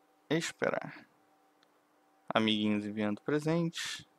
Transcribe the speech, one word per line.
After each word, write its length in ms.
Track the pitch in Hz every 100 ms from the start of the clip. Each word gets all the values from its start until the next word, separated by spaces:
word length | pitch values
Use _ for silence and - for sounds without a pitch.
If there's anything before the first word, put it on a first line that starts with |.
| _ _ -
esperar. 800 | 160 - - - - - - - _ _ _ _ _ _ _ _ _ _ _ -
Amiguinhos 580 | 113 110 107 107 104 104
enviando 360 | 107 107 104
presentes. 840 | - 151 151 170 170 - - - -